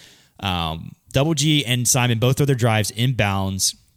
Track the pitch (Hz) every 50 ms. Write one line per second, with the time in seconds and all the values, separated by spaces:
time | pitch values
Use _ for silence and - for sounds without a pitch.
0 | - - - _ _ _ _ - 101 98 90 87 85 80 82 82 82 - - -
1 | _ _ - 131 143 165 165 131 143 160 151 147 110 113 127 123 120 - - 127
2 | 123 123 117 110 123 123 131 - 147 139 139 113 117 117 110 107 101 - - 107
3 | 120 131 123 107 104 101 98 98 95 95 95 95 - - - - _ _ _